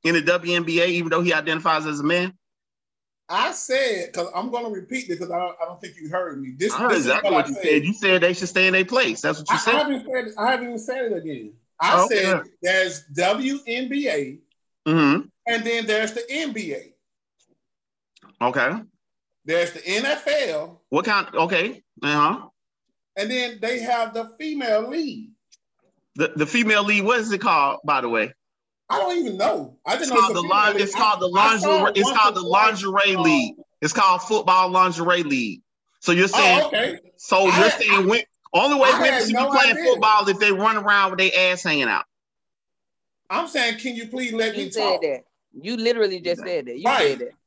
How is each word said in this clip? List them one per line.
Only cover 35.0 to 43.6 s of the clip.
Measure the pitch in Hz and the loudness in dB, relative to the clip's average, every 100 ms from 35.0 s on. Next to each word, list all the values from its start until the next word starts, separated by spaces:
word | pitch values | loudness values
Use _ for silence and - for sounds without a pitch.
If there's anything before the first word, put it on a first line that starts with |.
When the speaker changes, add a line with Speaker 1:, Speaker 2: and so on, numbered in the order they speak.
| 170 175 | 0 0
Speaker 1:
league. | 156 135 113 90 _ _ _ _ | 0 -2 -4 -8 _ _ _ _
So | - | 0
you're | 175 190 | 2 4
Speaker 2:
Oh, | |
Speaker 1:
saying, | 370 392 196 | 4 4 4
Speaker 2:
okay. | 202 214 247 339 _ _ | 2 0 -4 -6 _ _
Speaker 1:
so | - 190 | 0 2
you're | 190 | 4
Speaker 2:
I, | 185 214 | 4 4
Speaker 1:
saying | - 202 196 | 2 0 2
Speaker 2:
I, | 185 | 2
Speaker 1:
when, | 233 - _ _ | 0 -2 _ _
only | 170 269 285 | 2 2 4
way | 262 | 4
Speaker 2:
I | 262 | 4
Speaker 1:
women | - | 2
Speaker 2:
had | 254 | 2
Speaker 1:
should | 220 | 0
Speaker 2:
no | - 277 | 0 2
Speaker 1:
be | 269 | 4
playing | 247 220 | 4 4
Speaker 2:
idea. | 508 | 2
Speaker 1:
football | - 220 214 196 | 4 4 4 2
if | 190 | 2
they | 208 | 2
run | 190 214 214 | 2 2 0
around | 202 202 196 | 2 2 2
with | 185 | 2
their | 190 180 185 | 0 2 2
ass | 180 | 0
hanging | 175 151 123 | -2 0 0
out. | 92 - _ _ _ _ _ _ _ _ _ _ _ _ | -2 -4 _ _ _ _ _ _ _ _ _ _ _ _
Speaker 2:
I'm | 202 339 | -4 -2
saying, | 285 | -2